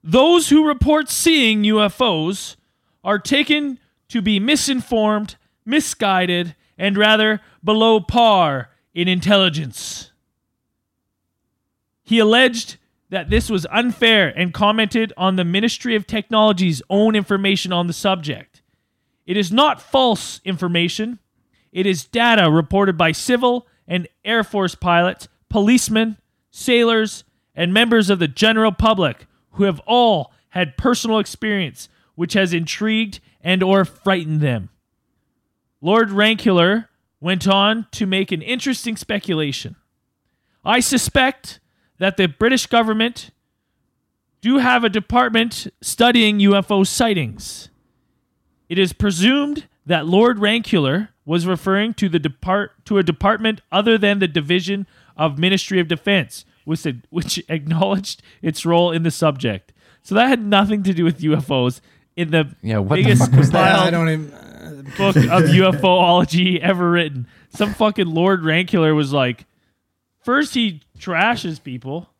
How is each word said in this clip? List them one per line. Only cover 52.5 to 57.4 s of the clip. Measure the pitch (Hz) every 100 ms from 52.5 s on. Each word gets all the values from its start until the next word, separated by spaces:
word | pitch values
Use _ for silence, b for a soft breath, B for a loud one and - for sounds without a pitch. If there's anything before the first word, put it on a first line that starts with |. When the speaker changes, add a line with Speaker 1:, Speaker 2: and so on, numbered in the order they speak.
| 196 196 _ -
Speaker 1:
to | 202
a |
department | 170 156 196 220 220 214 _
other | 185 214 220
than | 202 202
the | 185
Division | 156 147 180 175 202 196 b b -
of | 156 143
Ministry | 180 190 - 185
of | 160
Defense, | 170 - 196 120 - _ _ -
which, | 160 160 120 _
which | 185 - -